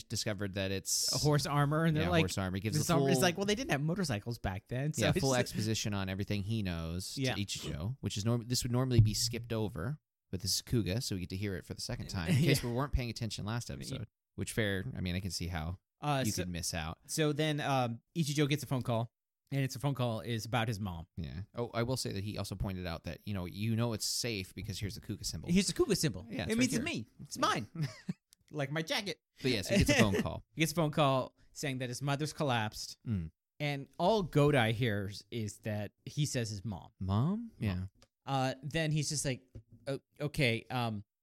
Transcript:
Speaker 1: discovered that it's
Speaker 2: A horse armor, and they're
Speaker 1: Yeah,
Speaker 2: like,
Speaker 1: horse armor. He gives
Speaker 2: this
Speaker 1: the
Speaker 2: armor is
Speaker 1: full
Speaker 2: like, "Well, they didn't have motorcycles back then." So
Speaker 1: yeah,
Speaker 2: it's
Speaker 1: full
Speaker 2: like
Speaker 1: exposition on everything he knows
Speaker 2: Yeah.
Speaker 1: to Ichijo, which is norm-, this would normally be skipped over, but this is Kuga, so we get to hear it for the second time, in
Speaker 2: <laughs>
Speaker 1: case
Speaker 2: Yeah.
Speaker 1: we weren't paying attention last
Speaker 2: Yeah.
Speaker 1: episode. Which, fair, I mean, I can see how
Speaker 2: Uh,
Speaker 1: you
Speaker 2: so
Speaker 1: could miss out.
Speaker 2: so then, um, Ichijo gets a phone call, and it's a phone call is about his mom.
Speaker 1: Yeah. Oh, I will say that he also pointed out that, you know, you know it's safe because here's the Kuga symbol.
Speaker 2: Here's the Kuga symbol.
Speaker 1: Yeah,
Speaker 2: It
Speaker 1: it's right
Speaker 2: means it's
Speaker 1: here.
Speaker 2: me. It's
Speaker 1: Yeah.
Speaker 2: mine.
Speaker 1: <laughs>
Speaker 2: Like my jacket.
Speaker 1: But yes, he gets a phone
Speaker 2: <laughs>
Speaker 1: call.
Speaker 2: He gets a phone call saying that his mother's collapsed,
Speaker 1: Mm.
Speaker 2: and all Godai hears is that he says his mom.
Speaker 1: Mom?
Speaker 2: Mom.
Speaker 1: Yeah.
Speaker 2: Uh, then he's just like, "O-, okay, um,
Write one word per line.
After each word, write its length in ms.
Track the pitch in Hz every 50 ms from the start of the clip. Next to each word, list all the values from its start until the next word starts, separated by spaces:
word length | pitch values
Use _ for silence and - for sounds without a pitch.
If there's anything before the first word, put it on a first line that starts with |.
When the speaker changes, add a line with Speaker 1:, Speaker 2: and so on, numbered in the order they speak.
| - -
Speaker 1:
discovered 460 | - 107 - 117 107 92 104 98 90
that 160 | 101 95 95 98
it's 400 | 95 - - - - - - -
Speaker 2:
A 40 | 127
horse 260 | - 151 147 147 143
armor, 380 | 170 143 143 143 139 151 156 165
and 100 | 165 156
they're 80 | 151 160
Speaker 1:
Yeah, 40 | 170
Speaker 2:
like, 120 | 180 165 160
Speaker 1:
horse 160 | - - -
armor. 180 | 95 92 90
He 40 | 95 92
gives 140 | 110 101 -
Speaker 2:
this 80 | 143 -
Speaker 1:
the 60 | 170
Speaker 2:
armor 140 | 165 135 139
is 60 | 135
Speaker 1:
full 60 | 131 -
Speaker 2:
like, 140 | 180 175
"Well, 100 | 180 202
they 80 | 202 208
didn't 160 | 208 269 -
have 120 | - 139 143
motorcycles 560 | 156 165 208 190 143 117 104 - - 117 -
back 260 | - 107 92 95 - -
then." 260 | 113 127 139 151 156
So 80 | - 110
Speaker 1:
yeah, 60 | 95
Speaker 2:
it's 100 | 92 175
Speaker 1:
full 100 | - 135
Speaker 2:
like 100 | 131 123
Speaker 1:
exposition 520 | 123 - - 90 107 110 110 - - 113 104
on 140 | 101 95 92
everything 340 | 95 95 101 - 104 101 95
he 200 | 98 113 113 101
knows 540 | 92 87 82 82 82 85 90 92 - - -
Speaker 2:
Yeah. 160 | 135 127 117
Speaker 1:
to 60 | 98 101
Ichijo, 520 | - - - - - 73 71 80 104 131 -
which 160 | - 104 -
is 80 | 104 98
norm-, 220 | 117 120 123 110 120
this 140 | 123 120 -
would 80 | 123 120
normally 280 | 123 131 131 123 120
be 140 | 117 113 104
skipped 380 | - - 117 120 113 117 - 113
over, 480 | 110 110 104 120 - 82 117 151 151 _ _ _ _ _ - -
but 80 | 92
this 160 | - 95 -
is 60 | - -
Kuga, 380 | - - 120 101 87 90 117 139
so 120 | - 104
we 60 | 92
get 100 | 87 -
to 60 | -
hear 180 | 95 104 104 95
it 100 | 82 -
for 100 | - -
the 60 | -
second 280 | - - 120 113 107 -
time, 220 | - 98 85 -
in 60 | 185
Speaker 2:
<laughs> 60 | 123 156
Speaker 1:
case 220 | - 131 127 -
Speaker 2:
Yeah. 40 | 123
Speaker 1:
we 40 | 117
weren't 180 | 120 139 143 -
paying 180 | 139 123 117
attention 340 | 107 - 120 107 - - 101
last 240 | 101 110 120 - -
Speaker 2:
Yeah. 80 | -
Speaker 1:
episode. 320 | - - 120 135 - 113 - _ _ _ _ -
Which, 160 | - 101 - -
fair, 340 | - 110 101 98 92 95 - 90
I 40 | 95
mean, 140 | 92 90 87
I 60 | 90
can 100 | 92 95
see 160 | 82 - 90 82
how 300 | 87 80 78 80 87 - _ _ _ -
Speaker 2:
Uh, 220 | - 147 147 135 131
Speaker 1:
you 60 | 110 95
Speaker 2:
so 100 | - 87
Speaker 1:
could 80 | 90
miss 240 | 87 85 82 - -
out. 240 | 85 78 80 85 - _
Speaker 2:
so 260 | - - - 156 151 151
then, 280 | 139 156 156 151 143
um, 400 | 139 139 139 131 123 120 117 117 _ _ -
Ichijo 320 | 170 165 131 147 143 151 135
gets 140 | 151 139 -
a 20 |
phone 160 | - 143 127 117
call, 300 | - 120 113 117 117 _ _ _ _ _ _ _ - -
and 100 | 139 135
it's 120 | 131 -
a 60 | 120
phone 140 | - 143 139
call 240 | - 123 123 113 110
is 240 | - 107 120 113 107
about 240 | 117 107 123 110 107
his 100 | 117 92
mom. 280 | 107 95 87 82 82 - -
Speaker 1:
Yeah. 240 | - 85 71 64 78 101 - -
Oh, 140 | 113 120 117 -
I 80 | 117 117
will 140 | 120 131
say 160 | 123 - 117 113
that 100 | 101 98
he 160 | 107 104 -
also 160 | 98 - 104
pointed 320 | 92 - 104 95 90 90
out 160 | 87 82 82 -
that, 140 | 87 76 - -
you 80 | - 104
know, 120 | 95 90
you 280 | 90 - 98 104 113 113
know 180 | 110 117 120 113
it's 140 | 98 -
safe 480 | - - - - 123 113 101 90 - -
because 240 | - 92 101 95 90
here's 160 | 107 98 -
the 60 | -
Kuga 260 | - - 107 - -
symbol. 240 | - - 80 - -
Speaker 2:
Here's 160 | 170 190 202
the 60 | - 165
Kuga 240 | - 349 320 202
symbol. 300 | - - 151 98 92 95 -
Speaker 1:
Yeah, 120 | - 269 -
Speaker 2:
It 0 |
Speaker 1:
it's 60 | -
right 80 | 220 226
Speaker 2:
means 160 | 254 247 170
it's 20 |
Speaker 1:
here. 60 | 226 -
Speaker 2:
me. 220 | 349 330 151 107 - _ -
It's 160 | 131 - -
Speaker 1:
Yeah. 100 | - 269
Speaker 2:
mine. 200 | 339 415 - 104 - -
Speaker 1:
<laughs> 140 | 165 156 135 - - - - 175 _ _ _ - _ _ _ -
Speaker 2:
Like 200 | 151 139 131 147
my 100 | 160 165
jacket. 380 | - 277 254 208 202 - _ _ _ _ - -
Speaker 1:
But 100 | 135 120
yes, 160 | 104 95 -
he 80 | 196 202
gets 120 | - -
a 40 | 294
phone 200 | 269 226 107 98
Speaker 2:
<laughs> 80 | - -
Speaker 1:
call. 220 | 80 80 - - _ -
Speaker 2:
He 60 | -
gets 120 | 160 156 -
a 20 |
phone 160 | - 160 151
call 440 | 143 - 151 139 135 131 120 - _ _ - - -
saying 260 | - - 147 131 127
that 100 | 131 123
his 140 | 123 - 135
mother's 300 | 147 139 139 151 147 -
collapsed, 640 | - 160 143 123 117 107 107 - - - - - _ - -
Speaker 1:
Mm. 220 | 110 95 82 78 - _ _ _ _ -
Speaker 2:
and 260 | 151 147 143 139 139 - _
all 280 | - 170 180 226 220 190
Godai 480 | 147 - 156 143 147 147 135 113 110 113
hears 500 | 107 127 120 104 101 101 98 101 - - -
is 280 | - 117 110 104 - -
that 340 | - 113 104 104 104 98 _ _ -
he 220 | - - - 151
says 240 | 135 - 131 117 104
his 140 | 107 101 90
mom. 260 | 120 101 - - - _ -
Speaker 1:
Mom? 300 | 98 92 98 104 120 160
Speaker 2:
Mom. 220 | 196 220 240 226 - -
Speaker 1:
Yeah. 180 | 117 107 95 90 92 95 _ _ - _ _ _ -
Speaker 2:
Uh, 280 | 123 135 135 131 131 127 - -
then 280 | 151 120 165 160 151
he's 180 | 147 156 143 -
just 160 | 151 139 -
like, 180 | 143 127 113 - _ - - - _ - - -
"O-, 120 | - 135 131 _ _ _ -
okay, 460 | - 143 - - 143 120 113 113 - -
um, 320 | - 127 120 117 110 104 101 _ _ _